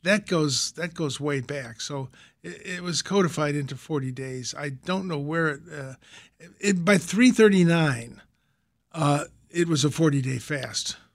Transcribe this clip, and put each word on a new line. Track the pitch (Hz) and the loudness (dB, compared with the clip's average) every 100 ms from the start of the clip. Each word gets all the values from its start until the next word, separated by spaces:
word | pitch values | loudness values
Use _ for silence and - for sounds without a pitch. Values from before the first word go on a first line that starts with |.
that | 175 208 208 | 2 0 2
goes, | 175 151 127 - | 0 2 0 -4
that | - 170 | -6 -10
goes | 175 156 127 | -4 -6 -4
way | 147 139 | -4 -4
back. | 123 143 120 117 | -4 -10 -10 -12
So | - 143 131 - - _ | -10 -8 -10 -14 -20 _
it, | - 175 - | -16 -14 -12
it | 180 | -10
was | 175 160 | -6 -6
codified | - 196 180 - 147 147 | 0 2 2 2 -2 -2
into | 139 131 | -6 -10
forty | - 151 131 | -4 -4 -4
days. | 127 131 131 117 143 | -8 -10 -10 -10 -8
I | 147 | -8
don't | 131 - 185 185 | -8 -4 -4 -2
know | 151 | -6
where | 143 165 160 | -2 0 0
it, | 143 170 | -2 -10
uh, | 151 135 131 _ - - _ 165 - | -14 -12 -16 _ -20 -20 _ -20 -4
it, | 202 185 | 0 2
by | 165 196 | 4 2
three | - 190 254 | 2 4 6
thirty-nine, | 233 220 196 170 165 156 117 117 - _ _ _ _ _ _ _ | 8 6 8 6 4 2 0 -8 -18 _ _ _ _ _ _ _
uh, | 165 147 143 156 _ _ | -2 0 0 -2 _ _
it | 170 170 | -2 0
was | 156 143 | 2 2
a | |
forty-day | 135 160 143 131 127 | 2 2 2 -2 -6
fast. | - 147 123 - - - _ | -6 -8 -6 -8 -8 -10 _